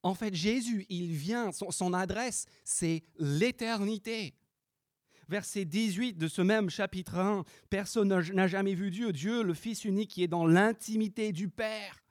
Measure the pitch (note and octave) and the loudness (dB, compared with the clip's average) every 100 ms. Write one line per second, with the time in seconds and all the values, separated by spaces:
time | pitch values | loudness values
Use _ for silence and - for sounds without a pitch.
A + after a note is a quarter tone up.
0 | F3+ F#3+ G#3+ F3+ F#3+ B3 A#3 A3 F#3+ F3 | -2 -2 -4 0 0 0 0 -4 -4 -4
1 | F3 D#3+ D#3 A#3+ A3 E3 G3+ - F3+ F3+ | -2 -4 -2 -2 -2 -4 -6 -2 0 0
2 | F#3 G3 B3 - - _ - - E3+ E3 | -2 -2 -4 -4 -8 _ -6 -2 0 -2
3 | _ - D3 D3 A#3 B3 A3+ A3+ G3+ A3 | _ -4 0 2 2 0 -4 -2 -2 -4
4 | G#3+ A3+ F3 - _ _ _ _ _ _ | -6 -6 -6 -10 _ _ _ _ _ _
5 | _ _ - G3 F#3+ G3+ F3+ F3+ A3+ F3+ | _ _ -6 -6 -4 -4 -2 0 0 0
6 | B3 F3 D#3+ E3+ F#3 A3 G3 - G3 F#3 | -2 -2 -4 2 4 4 2 -2 -4 -4
7 | F3+ E3+ F#3+ G3+ E3+ - _ G3 G3 A3+ | -6 -2 0 0 -4 -14 _ -4 -2 2
8 | G3+ F#3 E3 F#3+ F#3 F#3+ G3 F#3 G3+ F3+ | 4 4 2 2 2 2 0 0 -2 -2
9 | A#3 D3 F3 A#3+ G#3 E3 A3+ A3 A3 F#3+ | -2 -2 -2 0 0 -2 -4 -6 -2 0
10 | G#3+ - F3+ F3 E3 E3+ G#3+ A3+ - G#3+ | -2 -2 0 4 8 8 8 2 -2 0
11 | G#3+ G3 G#3+ E3 G3 - A3 G#3+ G3+ - | 0 0 -2 -2 -4 -4 -6 -6 -12 -16
12 | _ | _